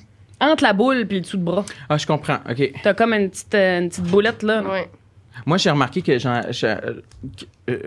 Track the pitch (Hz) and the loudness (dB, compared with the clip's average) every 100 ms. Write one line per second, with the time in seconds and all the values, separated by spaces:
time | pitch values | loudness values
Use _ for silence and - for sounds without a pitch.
0 | - _ - - 285 311 247 196 254 254 | -20 _ -16 0 2 4 4 4 2 2
1 | 196 196 165 196 175 180 202 - - 151 | -2 -4 -4 -4 -2 -2 -4 -8 -2 -2
2 | - 151 - 135 - 120 139 - 208 190 | 0 -2 -2 -4 -4 -2 -2 0 0 2
3 | 226 214 196 - - 208 185 175 175 180 | 2 2 0 -4 -2 2 2 2 -2 -4
4 | 175 196 220 220 214 220 196 190 - - | 2 4 2 0 0 0 -2 -4 -6 -12
5 | _ _ - - 135 180 185 143 127 185 | _ _ -20 -8 0 2 4 2 2 0
6 | 170 127 127 120 - 120 113 104 120 117 | 0 2 2 -2 -2 -2 -2 -2 -6 -10
7 | - - - - - _ - 123 | -14 -16 -16 -16 -20 _ -6 -6